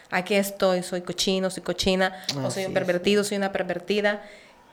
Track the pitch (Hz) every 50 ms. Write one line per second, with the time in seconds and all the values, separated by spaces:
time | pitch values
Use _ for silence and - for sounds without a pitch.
0 | - - - 185 180 - 214 196 202 196 - - 196 190 185 180 180 - 190 180
1 | 180 - 180 - - 202 190 190 185 190 185 180 175 - 175 - - 196 185 185
2 | 190 185 185 - - - 143 143 131 - - - 190 190 185 185 185 180 175 175
3 | 180 202 208 208 196 202 208 202 196 196 196 196 180 180 175 175 - - 202 208
4 | 202 208 208 208 - - - - - - - - - -